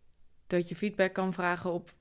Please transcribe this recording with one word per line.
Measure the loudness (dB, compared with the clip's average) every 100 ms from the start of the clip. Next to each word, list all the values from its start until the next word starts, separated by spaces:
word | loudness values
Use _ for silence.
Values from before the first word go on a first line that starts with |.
| -20 -20 -20 -20 -2
Dat | 0 0
je | -2
feedback | -2 2 2
kan | 2 -2
vragen | 0 0 0 -2
op, | -4 -6 -4